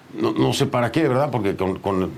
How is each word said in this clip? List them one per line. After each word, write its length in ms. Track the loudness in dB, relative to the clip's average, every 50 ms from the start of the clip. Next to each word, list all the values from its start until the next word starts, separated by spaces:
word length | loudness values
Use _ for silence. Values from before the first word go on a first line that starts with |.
| -20 -12 -6
no, 160 | -2 -2 0
no 200 | 2 2 2 2
sé 140 | 2 0 0
para 260 | 0 2 0 0 2
qué, 160 | 2 2 2 2
¿verdad? 220 | 2 2 0 0
Porque 240 | 0 -2 -2 -2 0
con, 240 | 0 -2 -2 -2 -2
con 320 | -2 -2 0 0 -2 -2 -4